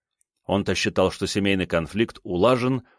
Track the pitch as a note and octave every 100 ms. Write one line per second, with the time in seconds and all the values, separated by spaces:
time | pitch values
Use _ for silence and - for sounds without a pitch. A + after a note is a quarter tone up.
0 | _ _ _ _ - G2 F#2+ F#2 - F2+
1 | F#2+ - G2 - G2 G2 F2 F2 D#2+ G2
2 | A2+ - - F2+ G#2+ B2+ B2 C3 -